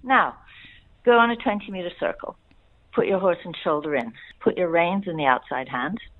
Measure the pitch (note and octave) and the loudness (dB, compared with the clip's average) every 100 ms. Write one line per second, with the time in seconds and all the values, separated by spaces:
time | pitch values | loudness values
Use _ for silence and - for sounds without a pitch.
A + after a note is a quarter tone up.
0 | B3+ C4 D#3+ - - - - - _ _ | 4 2 2 -2 -20 -20 -20 -20 _ _
1 | - A#3+ A#3 A#3 C4 G#3 G3+ F#3+ F3 - | 4 6 4 2 -2 -2 -4 -8 -8 -4
2 | - - - - _ _ _ _ _ - | -4 -4 -10 -14 _ _ _ _ _ -2
3 | - F#3 F#3+ F3 F3+ E3 - D3+ D3+ C#3+ | 0 2 2 -2 -4 -8 -2 -2 0 -4
4 | A#2 - - - - - F3 E3 E3+ G3 | -4 -12 -20 -2 -2 0 0 2 2 0
5 | G3 D#3+ C#3+ B2 - C3 C3 B2 C3 A3 | -4 -2 2 2 0 -8 -6 -6 -6 -6
6 | - - | -12 -20